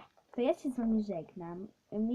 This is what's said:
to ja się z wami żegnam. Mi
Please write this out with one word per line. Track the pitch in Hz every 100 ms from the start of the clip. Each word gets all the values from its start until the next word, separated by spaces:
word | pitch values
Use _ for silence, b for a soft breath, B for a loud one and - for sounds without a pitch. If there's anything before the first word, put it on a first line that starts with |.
| - _ _
to | -
ja | 247
się | 339 302
z | 254
wami | 226 220
żegnam. | 208 175 156 - 170 175 202 - _
Mi | 208 226